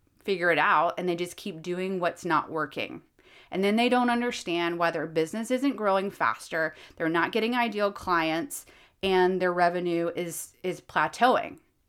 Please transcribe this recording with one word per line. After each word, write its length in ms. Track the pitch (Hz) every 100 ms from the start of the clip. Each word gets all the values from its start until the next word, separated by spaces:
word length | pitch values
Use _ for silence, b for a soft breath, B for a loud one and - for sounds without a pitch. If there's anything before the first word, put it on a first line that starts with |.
| _ _
figure 260 | - 185 175
it 80 | 151
out 360 | 190 160 170 -
and 120 | 180
they 60 | 170
just 180 | 175 -
keep 260 | 208 160
doing 380 | 170 175 190 185
what's 240 | 170 -
not 260 | 175 156 -
working. 520 | 156 147 - 107 - _ _ B B B
And 140 | - 196
then 100 | 220
they 140 | 247
don't 200 | 247 247
understand 720 | 240 247 240 - 170 170 170
why 120 | 170
their 160 | 165 160
business 440 | 160 160 220 226
isn't 240 | 254 277 214
growing 340 | 208 190 196
faster, 640 | - 127 110 - 170 156 B B B
they're 140 | 160
not 240 | 165 170
getting 200 | 220 226
ideal 380 | 247 233 208 202
clients, 760 | 202 - 170 160 160 165 - - b b b
and 380 | 190 185 180 185
their 120 | 180
revenue 560 | 175 175 180 175 170 170 170
is, 380 | 170 156 - _
is 160 | 185 180
plateauing. 800 | - 170 156 - 247 214 - - _ _